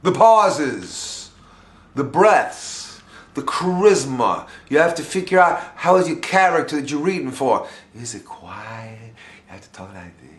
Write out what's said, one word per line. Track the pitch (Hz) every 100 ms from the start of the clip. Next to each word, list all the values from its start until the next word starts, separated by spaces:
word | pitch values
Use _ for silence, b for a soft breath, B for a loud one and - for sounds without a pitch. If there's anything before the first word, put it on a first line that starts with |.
The | -
pauses, | 180 226 220 196 151 143 104 90 - - - - - b b b b b
the | -
breaths, | 131 151 208 180 - - - - - - B B B
the | -
charisma. | 139 - 175 180 208 190 135 127 110 85 - B B
You | 143
have | 165
to | 170
figure | - 190 180 185
out | 175 143 B
how | - 170 185
is | 170
your | 160
character | - 190 185 165 143 147
that | 139
you're | 147
reading | 160 185 135
for. | 123 135 104 - B B
Is | 110 117
it | 104
quiet? | - - 87 101 110 113 113 110
You | 113 110 - - _
have | 95
to | -
talk | - 95
like | 98 87 85
this. | 65